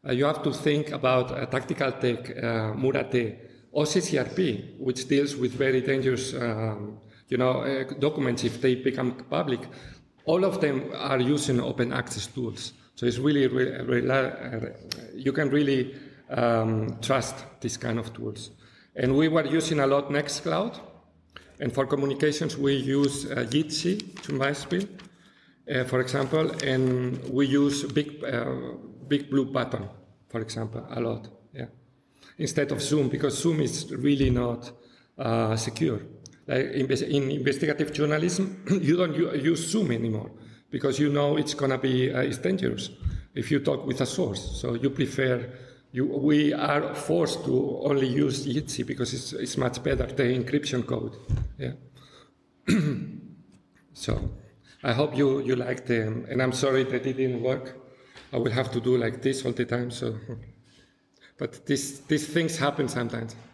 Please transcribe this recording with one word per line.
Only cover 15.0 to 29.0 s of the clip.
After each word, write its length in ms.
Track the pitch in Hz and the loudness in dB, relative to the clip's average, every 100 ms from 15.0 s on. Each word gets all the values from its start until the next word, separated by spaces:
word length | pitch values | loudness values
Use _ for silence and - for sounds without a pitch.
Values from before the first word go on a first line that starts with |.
| 113 107 | -10 -2
you 160 | 135 | 0
can 180 | 131 143 | 2 2
really, 460 | 147 143 131 123 - - - - | 4 4 2 0 -6 -18 -20 -6
um, 680 | 120 120 113 113 110 107 - | 0 4 4 2 2 -2 -4
trust 340 | - 131 127 - - - | 0 0 0 -10 -16 -8
this 160 | 123 - | -8 -6
kind 200 | 120 113 | -4 -4
of 160 | 113 | -4
tools. 380 | - 113 107 - - - - _ - | -6 -6 -8 -14 -18 -20 -20 _ -2
And 200 | 127 135 | 2 4
we 120 | 160 | 4
were 180 | 160 143 | 4 2
using 340 | 160 160 151 | 0 2 2
a 80 | 135 | 4
lot 220 | 139 139 | 4 2
Nextcloud. 680 | 143 147 - - 165 226 - - - _ _ _ - - - | -2 -2 -6 -2 -2 -2 -6 -18 -20 _ _ _ -20 -20 -6
And 140 | 123 | -4
for 140 | 139 131 | -2 0
communications, 720 | 143 139 139 151 147 160 139 | 0 0 2 2 2 -4 0
we 180 | 139 139 | 2 2
use, 500 | 135 139 139 139 - | 2 2 2 0 -4
uh, 220 | - 120 | -4 0
Jitsi 720 | 139 151 - 175 208 - - | 0 0 -2 -2 -2 -6 -14
to 120 | - | -6
Maespil, 540 | 139 139 143 - 175 202 - - _ - _ _ _ - | 0 0 -2 -2 -2 -4 -10 -20 _ -20 _ _ _ -4
uh, 140 | 127 | -2
for 160 | 123 127 | 2 0
example, 520 | 127 139 135 156 156 131 | 0 0 0 2 2 0
and 580 | 135 131 131 127 127 127 131 | 0 2 2 2 -2 -4 -2
we 180 | 127 139 | 2 4
use 360 | 143 143 143 | 4 4 2
Big, 400 | - 131 147 - | 0 -2 -2 -6
uh, 500 | - 120 120 127 123 120 - - | -4 -2 -2 -4 -6 -10 -14 -18